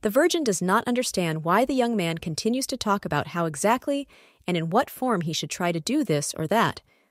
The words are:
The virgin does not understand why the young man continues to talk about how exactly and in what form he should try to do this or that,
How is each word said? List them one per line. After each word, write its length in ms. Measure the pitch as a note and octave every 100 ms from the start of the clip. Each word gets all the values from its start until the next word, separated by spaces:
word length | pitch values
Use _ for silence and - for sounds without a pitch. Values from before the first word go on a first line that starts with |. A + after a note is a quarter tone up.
The 80 | G#3+
virgin 340 | G#3+ E4+ E4+
does 180 | C4+ F#3
not 260 | F3+ G3+ A#3+
understand 560 | A#3+ B3+ - E3+ D#3
why 200 | D#3+ F#3+
the 120 | B3 C4+
young 200 | A#3+ A3+
man 220 | E3+ E3
continues 500 | - D#3 A3 B3 C4+
to 100 | C4
talk 280 | - G3+ F3+
about 220 | D3+ D3+
how 180 | E3+ E3
exactly 640 | C#3+ G3+ B3 - C#4+ C#4+ - - _ -
and 120 | F3+
in 120 | E3
what 200 | G3 C#4+
form 320 | - B3+ G#3
he 120 | D#3
should 160 | D#3 C#3+
try 220 | - F3
to 80 | E3+
do 240 | D#3 C#4
this 300 | C#4 D3 - -
or 100 | D#3+
that, 340 | G#3+ F#3+ - _ _ _